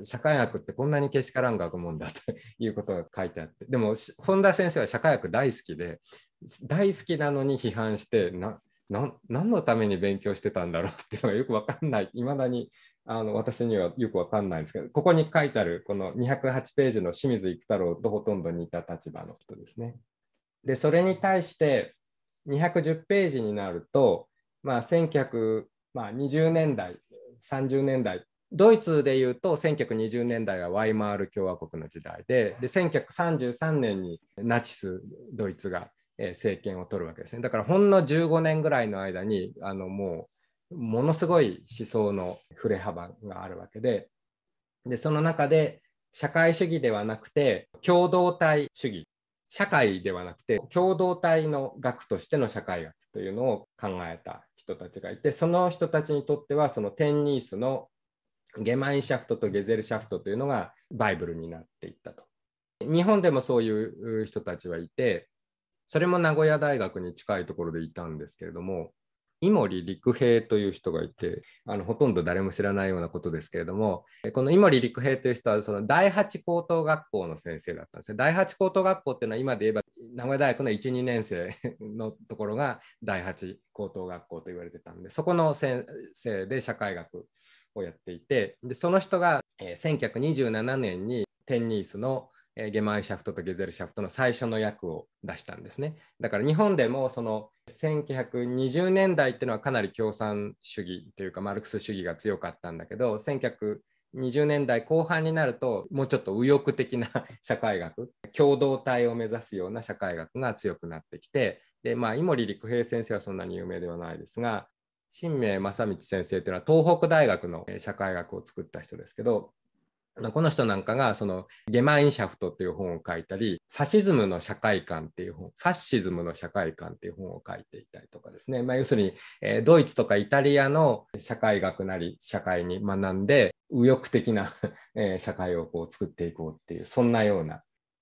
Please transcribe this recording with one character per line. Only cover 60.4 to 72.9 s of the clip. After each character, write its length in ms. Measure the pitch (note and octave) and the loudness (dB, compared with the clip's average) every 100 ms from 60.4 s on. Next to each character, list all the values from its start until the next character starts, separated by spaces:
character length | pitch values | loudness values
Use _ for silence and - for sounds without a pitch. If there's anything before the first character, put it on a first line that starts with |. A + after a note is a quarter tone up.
| C#3 | -2
が 260 | B2 E2+ - - | -2 -4 -12 -12
バ 200 | A2+ G#2+ | -2 0
イ 40 | F2+ | 0
ブ 120 | E2+ | -4
ル 80 | E2 | -8
に 140 | E2 | -10
な 100 | E2 | -12
っ 60 | E2 _ | -16 _
て 80 | F2 | -18
い 40 | |
っ 20 | E2+ | -16
た 80 | - | -20
と。 140 | - _ _ _ _ _ - | -20 _ _ _ _ _ -10
日 220 | A#2+ D#3+ | 0 2
本 180 | F3+ G#3 | 4 4
で 100 | F3+ | 4
も 100 | C3+ | 4
そ 160 | B2+ B2 | 2 2
う 60 | |
い 60 | A2+ G#2+ A2 - A2+ A2 | 2 0 -2 -6 -6 -4
う 40 | G#2+ | -4
人 160 | - | -6
た 160 | - F2 | -8 -8
ち 100 | F2+ | -8
は 100 | E2+ | -8
い 120 | E2+ | -8
て、 400 | - B2+ F2 - _ _ _ _ _ - | -2 0 0 -4 _ _ _ _ _ -4
そ 140 | D#3+ | 0
れ 80 | F3 | 2
も 100 | F3+ | 4
名 160 | E3 | 4
古 140 | D3+ D#3 | 4 4
屋 100 | D3+ | 4
大 220 | D3 C3+ | 2 0
学 200 | F#2+ F#2+ | -2 -4
に 140 | F2+ | -10
近 280 | E2 - G2+ | -8 -4 -2
い 40 | E2 | -2
と 80 | |
こ 120 | D#2 E2+ | -6 -4
ろ 60 | |
で 120 | E2 | -4
い 80 | D#2+ | -6
た 160 | E2+ E2+ | -8 -10
ん 100 | D#2 | -10
で 100 | D2+ | -12
す 80 | - | -14
け 100 | F2 | -14
れ 60 | |
ど 100 | E2+ | -10
も、 300 | F2+ F#2 E2 _ _ _ _ _ | -6 -6 -8 _ _ _ _ _
井 100 | F3+ | 2
森 320 | G#3 A2 F#2 | 4 2 -2
陸 300 | E2+ F#2+ - | -6 -2 0
平 280 | A#2 B2 A#2 | 4 6 4
と 160 | G#2+ G#2+ | 4 2
い 120 | G2+ | 2
う 20 | |
人 200 | F2+ - | -2 -4
が 120 | D#2+ | -4
い 60 | D#2+ | -4
て、 340 | - E2+ - - _ - | -6 -6 -6 -10 _ -8
あ 100 | G2+ | -6
の、 60 | |
ほ 120 | F2+ A2 | -4 2
と 120 | C#3 | 2
ん 60 | |
ど 100 | F2+ | 2
誰 180 | E2 F2+ | 0 0
も 100 | G2 | -2
知 120 | - | -2
ら 100 | G2+ | 0
な 120 | G2 | 0
い 40 | |
よ 80 | G2 | 0